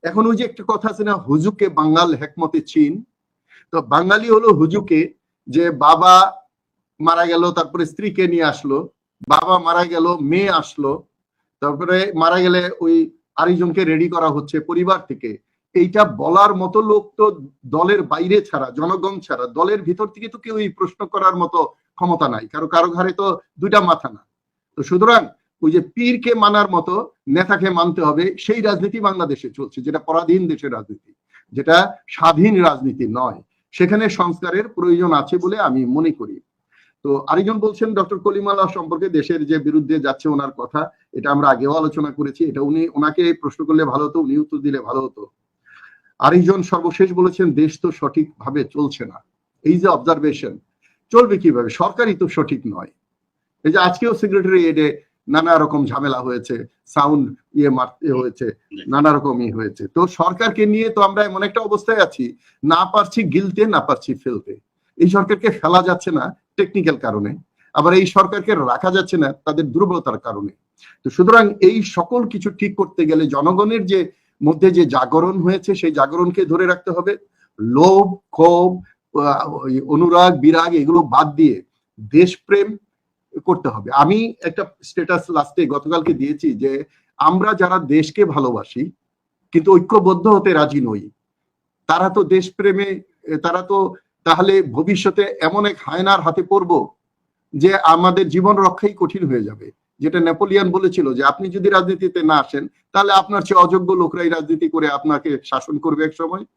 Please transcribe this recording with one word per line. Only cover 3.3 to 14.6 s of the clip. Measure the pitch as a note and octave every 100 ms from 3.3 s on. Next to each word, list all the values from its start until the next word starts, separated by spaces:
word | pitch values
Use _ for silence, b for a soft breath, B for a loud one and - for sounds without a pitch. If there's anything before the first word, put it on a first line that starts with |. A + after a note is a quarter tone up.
| _ _ b b
তো | E3 A#2+
বাঙালি | D3 F3+ G#3 A#3 A3
হলো | A3+ D#3+
হুজুকে, | D#3+ G3+ G#3 D#3 D#3+ _ _ _ -
যে | C3 E3+ C#3+ D3
বাবা | D#3+ F3+ F#3 F#3+ - _ _ _ _ _ _
মারা | D#3+ E3+ E3+
গেল, | E3+ F3 E3+
তারপরে | D#3+ E3+ D#3+
স্ত্রীকে | D#3 G3+ F#3 F#3
নিয়ে | E3+ D#3
আসলো, | - C#3+ C#3 - _ _ _ -
বাবা | - E3+ F3+ E3
মারা | E3+ F3
গেল, | E3+ E3 F3 C#3+
মেয়ে | F3 G3 E3+
আসলো, | - - C#3 - _ _ _ _ _ _
তারপরে | C#3+ C#3+ F3 F#3 G3 E3+
মারা | E3 F3+ F3+
গেলে | F3+ F3+ -
ওই | E3 E3 D#3+ _ _ -
আরেকজনকে | E3 F3+ F3 E3
রেডি | E3+ D#3+ E3+ E3+
করা | D#3+ D3
হচ্ছে | D3 D#3